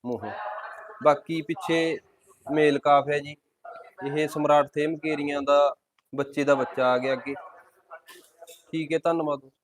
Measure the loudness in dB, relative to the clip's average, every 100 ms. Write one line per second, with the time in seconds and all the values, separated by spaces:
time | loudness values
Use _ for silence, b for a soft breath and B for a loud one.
0 | -6 -8 -8 -10 -10 -10 -14 -16 -18 -2
1 | 2 2 -2 -8 -6 -8 -2 0 0 -4
2 | _ _ _ _ -4 4 4 4 4 4
3 | 4 -4 -4 -16 _ _ -20 -20 -20 _
4 | -6 -2 -2 -2 4 4 4 -2 -4 -4
5 | -4 -4 -2 -4 2 4 4 0 _ _
6 | _ -6 -4 -2 2 2 2 0 2 2
7 | 0 -4 -4 -10 -12 -20 _ _ _ -20
8 | _ -20 _ _ -20 -20 _ -8 -2 -2
9 | 0 0 0 -4 -6 _